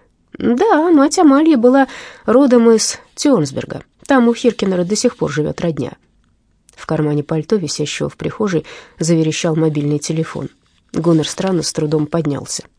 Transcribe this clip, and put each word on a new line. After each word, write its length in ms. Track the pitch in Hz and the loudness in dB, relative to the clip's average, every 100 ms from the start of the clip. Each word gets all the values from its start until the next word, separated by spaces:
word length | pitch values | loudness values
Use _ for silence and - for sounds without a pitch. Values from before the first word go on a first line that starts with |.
| _ _ _ - | _ _ _ -6
Да, 520 | - 240 440 311 339 | -2 0 2 2 4
мать 280 | 311 285 330 | 4 4 4
Амалии 380 | 320 269 320 277 | 4 6 4 4
была 300 | 240 269 269 - - - | 4 4 0 -4 -20 -10
родом 460 | - 240 285 240 233 | 0 4 6 6 6
из 280 | 220 - - - | 4 0 -8 -16
Тёрнсберга. 680 | - 294 233 139 135 - - - _ - | -4 0 2 0 -6 -10 -12 -14 _ 0
Там 220 | 269 233 | 2 2
у 60 | |
Хиркинера 500 | 233 240 - 196 185 | 2 0 0 -2 -2
до 120 | 180 208 | -2 -2
сих 200 | 247 - | -2 -2
пор 140 | 156 | -6
живёт 300 | 147 151 143 | -4 -4 -4
родня. 320 | 170 147 123 - _ _ _ _ _ _ _ | -4 -4 -8 -10 _ _ _ _ _ _ _
В 120 | _ - | _ -6
кармане 360 | 156 151 147 | -2 0 -2
пальто, 340 | 143 160 151 214 | -2 -6 -2 -2
висящего 520 | 151 - 147 - 143 | -2 -6 -6 -6 -8
в 80 | - | -6
прихожей, 480 | - - 214 165 - - - _ | -10 -4 -4 -2 -6 -16 -20 _
заверещал 560 | 160 165 160 151 175 | 0 0 0 -2 -2
мобильный 440 | 160 160 151 147 147 | 0 0 0 -2 -2
телефон. 500 | - 160 156 156 143 - _ _ _ | -4 -4 -4 -8 -12 -14 _ _ _
Гуннер 360 | - 160 160 151 | -4 2 2 0
странно 340 | - 190 180 | -4 -4 -2
с 100 | 147 | -4
трудом 340 | - 151 151 147 | -4 -2 -2 -2
поднялся. 580 | 170 151 139 - - - | -2 -2 -4 -8 -12 -14